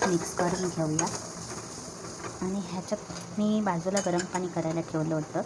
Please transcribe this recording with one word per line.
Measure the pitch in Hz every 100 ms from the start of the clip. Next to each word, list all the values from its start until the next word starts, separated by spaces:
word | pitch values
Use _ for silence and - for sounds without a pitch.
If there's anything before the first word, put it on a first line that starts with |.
| 190
मिक्स | 170 -
करून | - 175 180 180
घेऊया. | 170 156 156 180 - - - - - - - - - - - - -
आणि | 185 196
ह्याच्यात | 175 180 - 208 - - - -
मी | 214 214
बाजूला | 202 170 185 196 185
गरम | 175
पाणी | 180 180 180
करायला | 175 160 165
ठेवलं | - 156 156
होतं | 156 151 170